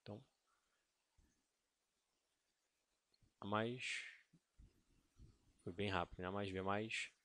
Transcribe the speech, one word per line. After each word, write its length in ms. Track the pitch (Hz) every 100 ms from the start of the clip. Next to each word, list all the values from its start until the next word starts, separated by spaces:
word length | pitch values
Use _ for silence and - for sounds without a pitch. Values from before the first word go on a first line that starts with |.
Então, 240 | - 104 - _ _ _ _ _ _ _ _ _ - _ _ _ _ _ _ _ _ _ _ _ _ _ _ _ _ _ _ _ - _
A 80 | 98
mais 560 | 107 113 123 - - - - - - _ - - _ _ - _ - - - - _
foi 120 | -
bem 160 | 90 101
rápido, 300 | 92 85 -
né? 80 | 90
A 40 |
mais, 180 | 101 101
B 120 | 92
mais 500 | 95 101 110 - - -